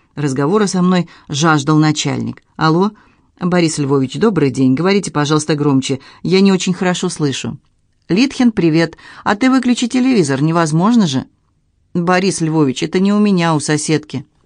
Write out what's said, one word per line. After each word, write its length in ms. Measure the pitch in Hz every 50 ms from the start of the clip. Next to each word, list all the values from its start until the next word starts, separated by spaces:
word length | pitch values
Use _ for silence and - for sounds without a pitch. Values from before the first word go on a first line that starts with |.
| _ _ _
Разговора 520 | - 143 147 131 131 143 147 196 214 208
со 160 | 185 190 185
мной 260 | 180 180 185 180 170 - - - _ -
жаждал 500 | 160 135 160 165 156 147 151 151 156 151
начальник. 640 | 156 156 151 - - 147 131 120 113 117 117 - _ _ _
«Алло, 360 | - 156 160 156 170 196 214 214 - _ _ _ _ _ _ _ -
Борис 380 | 180 180 175 180 170 156 - 151
Львович, 400 | 143 135 143 139 135 131 - 143
добрый 320 | 190 233 196 165 147 139
день. 240 | 113 123 135 127 131
Говорите, 360 | 135 165 190 202 202 - -
пожалуйста, 440 | - 147 147 139 156 151 156 - 160
громче. 460 | 143 147 147 139 135 131 - 135 131 - - - -
Я 180 | - 165 175 190
не 120 | 196 196
очень 220 | 190 180 - 190 180
хорошо 340 | - 190 180 180 - - 180
слышу». 500 | - - 151 143 127 - - 117 - - _ _ _ _ _ _ _ _ _ -
«Литхин, 440 | 165 202 269 269 - - 247 240
привет. 440 | 220 196 175 165 151 165 165 160 - - - - - - -
А 120 | - 208
ты 140 | 208 254 262
выключи 380 | 262 262 240 247 247 - 254 226
телевизор, 540 | - 254 247 269 254 208 160 135 139 131
невозможно 640 | 147 160 165 175 165 156 151 165 180 220 247 233 202
же». 200 | 156 131 131 - - _ _ _ _ _ _ _ _ _ _ _ _ -
«Борис 460 | 180 170 175 180 180 190 196 175 -
Львович, 420 | 165 156 156 160 151 131 127 -
это 180 | 165 156 - 185
не 120 | 190 202
у 60 | 202 208
меня, 320 | 208 208 196 175 170 170
а 40 | 160
у 60 | 147
соседки». 640 | - - 151 147 - - 156 147 - - - 123 - _ _ _ _